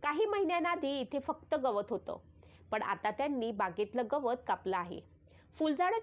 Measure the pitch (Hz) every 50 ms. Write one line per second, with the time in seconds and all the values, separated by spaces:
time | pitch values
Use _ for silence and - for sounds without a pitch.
0 | - 294 302 302 440 415 415 403 403 320 349 349 320 349 349 349 339 277 277 277
1 | 254 - - 277 277 - 311 311 - - - 302 262 262 220 202 202 202 240 185
2 | - - 87 - - - - - - - - - - - - 220 214 202 196 185
3 | - 214 208 - 269 302 294 262 226 226 233 202 208 185 175 - 208 202 - 247
4 | 247 214 277 294 285 - 247 247 - - 202 185 - 185 185 185 175 170 - -
5 | - - - - - - - - - - - - 311 311 302 269 359 247 240 226